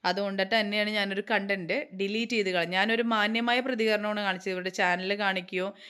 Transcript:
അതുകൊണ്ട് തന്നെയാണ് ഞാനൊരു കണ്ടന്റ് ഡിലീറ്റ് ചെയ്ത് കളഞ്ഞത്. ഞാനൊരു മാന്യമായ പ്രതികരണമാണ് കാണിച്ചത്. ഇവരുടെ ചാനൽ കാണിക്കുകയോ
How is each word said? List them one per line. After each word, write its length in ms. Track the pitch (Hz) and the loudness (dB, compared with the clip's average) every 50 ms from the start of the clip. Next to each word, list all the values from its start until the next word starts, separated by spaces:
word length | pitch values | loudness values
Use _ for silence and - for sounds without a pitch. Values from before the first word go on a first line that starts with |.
| - | 0
അതുകൊണ്ട് 380 | 180 185 202 202 196 196 196 190 | 0 0 0 0 -2 0 -2 0
തന്നെയാണ് 440 | 190 226 220 208 202 208 214 208 214 | 2 2 2 2 2 0 0 0 0
ഞാനൊരു 320 | 214 208 202 196 190 202 202 | 0 0 0 0 -2 -4 -2
കണ്ടന്റ് 500 | - 220 196 196 202 202 190 175 160 196 277 - - 190 | 0 0 0 2 0 -2 -2 -2 -2 -2 -2 -4 -6 -6
ഡിലീറ്റ് 400 | 185 196 196 214 226 233 220 240 | -4 -2 -2 0 -2 -2 0 0
ചെയ്ത് 140 | 220 202 185 | 0 0 2
കളഞ്ഞത്. 220 | 180 175 170 170 185 | 2 0 0 0 2
ഞാനൊരു 280 | 185 202 220 226 226 233 233 | 2 2 2 2 0 2 2
മാന്യമായ 460 | 226 214 208 214 226 233 233 233 240 254 | 2 2 2 2 2 0 2 2 2 2
പ്രതികരണമാണ് 600 | 254 269 254 220 226 220 214 208 208 214 208 208 | 2 0 0 2 2 2 2 2 0 -2 -2 -2
കാണിച്ചത്. 300 | 208 196 185 180 - 196 | 0 -2 -2 -2 -2 -4
ഇവരുടെ 200 | 185 180 180 185 185 | -4 -2 -2 -4 0
ചാനൽ 360 | - 190 180 175 180 185 190 202 | 2 2 2 2 2 0 -2 -2
കാണിക്കുകയോ 520 | 208 208 196 190 185 180 185 190 180 185 202 202 - - | 0 0 0 0 0 -4 -4 -4 -4 -4 -4 -6 -10 -18